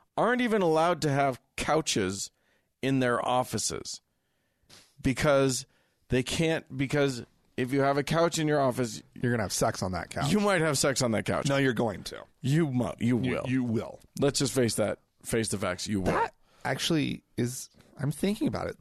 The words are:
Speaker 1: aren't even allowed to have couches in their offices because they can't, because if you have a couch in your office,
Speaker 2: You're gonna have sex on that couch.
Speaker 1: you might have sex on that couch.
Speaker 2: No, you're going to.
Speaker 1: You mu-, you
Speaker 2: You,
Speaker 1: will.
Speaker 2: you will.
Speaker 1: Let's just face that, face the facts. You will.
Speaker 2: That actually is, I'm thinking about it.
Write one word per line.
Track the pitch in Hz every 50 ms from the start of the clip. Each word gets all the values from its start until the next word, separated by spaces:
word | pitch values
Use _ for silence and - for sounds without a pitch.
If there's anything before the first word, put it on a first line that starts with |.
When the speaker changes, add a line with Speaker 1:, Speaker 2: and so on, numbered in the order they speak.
| _ _ _
Speaker 1:
aren't | - 170 220 247 247
even | 247 233 214 214
allowed | 185 165 156 156 160 175 175 151
to | 151 151
have | 135 143 139 139 123 - _ _ _
couches | - - - 147 160 156 - - 120 98 92 98 95 - - - _ _ _ _ _ _ _ _ _
in | - 135 135 131
their | 127 123 120 - -
offices | 123 127 127 123 - - 107 - - - - - - - - - _ _ _ _ _ _ _ _ _ _ _ _ _ - - - _ _ -
because | - 135 127 - - 151 139 139 135 135 127 123 - - _ _ _ _ _ _ _ -
they | 120 127
can't, | 123 - - - 165 160 165 135 - - -
because | 131 139 123 147 147 139 139 131 117 - - _ _ _ _ _ -
if | 127 120
you | 139 139
have | 135 139 139 143
a |
couch | 143 - 156 160 170 170 - 160
in | 156 151
your | 147 147
office, | 139 127 113 127 127 113 110 - - _ -
Speaker 2:
You're | 98 123 120
gonna | 120 117
have | 101 87
sex | - - 135 113 101 -
on | 101 92
that | 90 82 - -
couch. | - 85 - 143
Speaker 1:
you | 175 214
might | 202 202 196 170
have | 160 160 143 -
sex | - 147 127 -
on | 131 117
that | 110 101 95
couch. | - 98 76 - 135
Speaker 2:
No, | 139 139
you're | 139 131 117
going | 104 120 113 113 117 -
to. | - - - - - _ _
Speaker 1:
You | - 127 143 160 170 143
mu-, | 123 123 117 85 - -
you | - 117 127 113
Speaker 2:
You, | 101 123 -
Speaker 1:
will. | - -
Speaker 2:
you | 127 127 131 123
will. | 120 110 110 87 65 - - - _ _ -
Speaker 1:
Let's | 139 143 135 -
just | 147 117 -
face | 135 123 110 -
that, | - 107 98 - - _ _ _ _
face | - - - 113 110 -
the | - 98
facts. | 104 92 90 - -
You | - 107 95
will. | 90 -
Speaker 2:
That | - 392 453 - - _ _ _ _ _ -
actually | 123 135 135 - - 170 151 135 127 - - - _ _
is, | - 123 120 127 - - - _ - - - - -
I'm | 135 143
thinking | - - - 196 208 - 311 -
about | 107 87 90 -
it. | - -